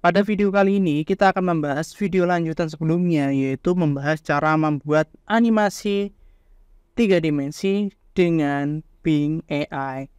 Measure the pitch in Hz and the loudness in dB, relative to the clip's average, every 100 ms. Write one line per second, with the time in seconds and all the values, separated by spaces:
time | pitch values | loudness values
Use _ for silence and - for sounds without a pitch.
0 | 175 180 208 202 202 196 196 202 185 147 | 2 2 0 0 2 4 2 2 0 0
1 | 156 190 196 190 180 165 147 139 160 - | -2 2 2 2 -2 -2 -2 -4 -6 -6
2 | 202 185 175 175 160 160 165 151 160 170 | -2 0 2 0 -2 -4 -6 -4 -2 0
3 | 180 156 139 139 135 135 - 180 156 139 | 2 0 0 0 -2 -2 -2 0 0 0
4 | 143 156 - 147 156 156 156 147 147 151 | -4 -4 -2 0 2 2 0 -2 0 0
5 | 156 _ - 226 233 220 208 - 208 202 | 0 _ -2 0 2 2 0 -2 -4 -2
6 | 202 _ - _ _ - _ _ _ - | -4 _ -20 _ _ -20 _ _ _ -2
7 | 226 180 160 147 139 - 196 202 202 _ | 2 2 2 -2 -4 -4 -2 -2 -4 _
8 | _ - 175 165 147 143 143 151 - _ | _ 0 2 2 0 -2 -2 -6 -10 _
9 | 165 151 147 160 - 147 151 139 135 131 | 0 0 0 -4 -4 -6 -4 -6 -8 -8
10 | 135 | -12